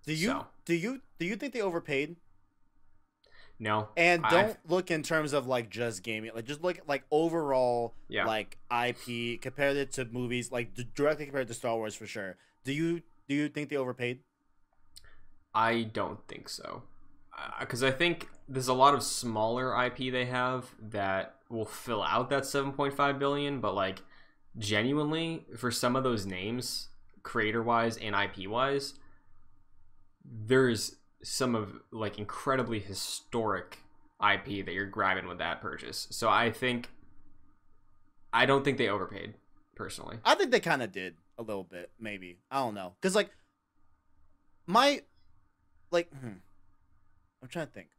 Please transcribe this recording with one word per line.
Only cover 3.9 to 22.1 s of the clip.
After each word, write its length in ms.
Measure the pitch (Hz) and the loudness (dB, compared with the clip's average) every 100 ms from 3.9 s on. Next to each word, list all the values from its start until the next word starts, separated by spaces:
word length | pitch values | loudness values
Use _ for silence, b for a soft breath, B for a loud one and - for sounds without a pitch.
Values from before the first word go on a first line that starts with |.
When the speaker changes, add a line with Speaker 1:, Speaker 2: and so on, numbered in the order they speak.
| - | 6
Speaker 1:
And 280 | 170 175 151 | 6 8 6
Speaker 2:
I 40 | |
Speaker 1:
don't 280 | 170 208 214 165 | 6 6 0 0
look 200 | 180 185 | 0 2
in 140 | 160 | -2
terms 300 | 143 160 151 | 2 0 2
of, 120 | 143 127 | 0 2
like, 240 | 127 110 | -2 -2
just 320 | 107 120 98 | -4 -4 -4
gaming. 300 | 113 107 110 | -6 -6 -6
Like, 120 | 113 113 | -10 -8
just 160 | 147 | -2
look, 160 | 180 175 - | -2 -2 -2
like, 160 | 135 - | -4 2
overall, 800 | 151 165 165 147 131 123 120 117 - - | 2 4 2 2 4 4 2 -2 -6 -6
Speaker 2:
Yeah. 180 | 110 95 | 0 2
Speaker 1:
like, 320 | 110 101 - - | 0 -2 -12 -2
I 220 | 120 123 | 0 0
P, 440 | 120 - 120 117 117 | -2 -6 -4 -4 -4
compared 380 | 127 120 143 139 | -8 0 0 2
it 160 | 131 | -2
to 120 | - 120 | -4 -6
movies, 440 | 120 123 123 117 | -4 -2 -2 -2
like, 220 | 123 120 - | -4 -4 -8
d-, 120 | 123 - | -8 0
directly 300 | 147 151 143 | 2 2 -2
compared 240 | 139 123 | -4 -4
to 40 | |
Star 220 | 120 123 113 | -4 -2 -2
Wars 180 | 110 | -2
for 140 | - 107 | -8 -10
sure. 300 | 110 95 87 b b | -8 -8 -10 b b
Do 80 | 131 | -6
you, 300 | 143 165 170 - - - | -2 0 -2 -6 -20 -4
do 80 | 143 | 0
you 140 | 147 | 0
think 200 | 147 147 | -4 -4
they 60 | 143 | -2
overpaid? 440 | 127 123 120 127 _ _ _ _ _ _ - - b b b - _ | -2 -2 -4 -4 _ _ _ _ _ _ -20 -20 b b b -18 _
Speaker 2:
I 300 | 107 113 117 | 2 4 2
don't 420 | 113 107 92 104 - | 0 -4 -4 -6 -14
think 200 | - - | -16 -14
so. 360 | - - - - - - - - - | -12 -10 -12 -14 -18 -18 -20 -20 -14
Uh, 280 | - - 127 | -12 -8 -6
'cause 180 | 117 | 2
I 80 | 135 | 2
think 380 | 131 175 170 - - - | 4 2 2 -6 -16 -8
there's 200 | 131 127 | -4 0
a 40 | |
lot 200 | 127 135 | 8 8
of 100 | 139 | 8
smaller 720 | - - 123 107 113 123 127 117 | 0 -4 -2 0 2 2 0 2
I 140 | 123 | 0
P 200 | 127 127 | -2 -2
they 160 | 127 123 | 0 0
have 480 | 127 127 127 123 - | 0 0 -2 -8 -16
that 560 | 107 101 98 95 - - _ | -8 -2 0 0 -2 -10 _
will 160 | 117 107 | -6 -6
fill 380 | - - 110 | -8 -4 -2
out 260 | 80 | 2